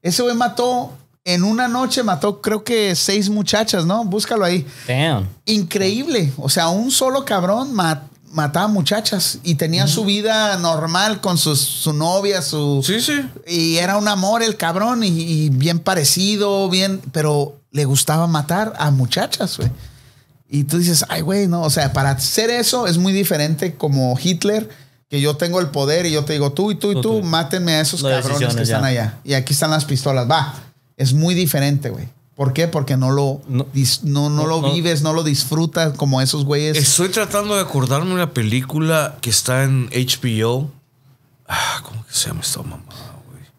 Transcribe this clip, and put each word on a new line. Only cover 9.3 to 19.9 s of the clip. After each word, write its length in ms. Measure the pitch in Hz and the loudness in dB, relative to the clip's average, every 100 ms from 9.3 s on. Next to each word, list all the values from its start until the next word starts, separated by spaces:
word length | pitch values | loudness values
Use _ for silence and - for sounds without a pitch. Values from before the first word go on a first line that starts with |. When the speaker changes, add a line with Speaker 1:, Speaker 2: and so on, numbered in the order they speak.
| - | -2
Speaker 1:
y 120 | 175 151 | -2 0
tenía 320 | 160 165 139 | 0 2 2
su 140 | 151 | 2
Speaker 2:
Ujú. 60 | 202 | 0
Speaker 1:
vida 500 | 202 214 220 214 185 | 0 2 2 0 0
normal 640 | 170 160 160 180 208 214 | 0 0 0 0 0 0
con 160 | 196 170 | 0 0
su, 180 | 156 139 | 2 0
su 380 | - - 165 | -2 -4 -2
novia, 480 | 151 165 190 202 190 | 0 0 2 0 -2
su 400 | - 151 147 139 131 | -2 -2 0 0 0
Speaker 3:
Sí, 140 | 214 | 0
sí. 200 | 247 285 269 - - | 0 -2 -4 -12 -6
Speaker 1:
y 280 | 170 165 165 | -2 0 0
era 200 | 180 202 | 0 0
un 100 | 208 | 0
amor 340 | 202 190 233 | 0 0 2
el 160 | 226 214 | 0 0
cabrón 460 | 165 180 220 247 | -2 0 0 0
y, 40 | 208 | 0
y 400 | 165 165 160 151 | 0 0 0 2
bien 300 | 131 151 170 | 2 2 0
parecido, 880 | 175 190 139 180 196 208 202 196 190 | 0 0 2 2 0 0 0 2 2
bien, 320 | 185 196 190 139 | 2 0 -2 -4
pero 440 | 156 151 147 139 - _ | -2 0 0 -2 -8 _
le 140 | 143 139 | -2 2
gustaba 400 | 135 - 156 170 | 2 2 2 2
matar 460 | 156 143 175 220 - | 0 0 -2 -2 -2
a 100 | 151 | 2
muchachas, 680 | 135 120 - - - 190 - | 2 2 0 -2 -2 -4 -2
güey. 120 | - - - | -2 -2 -14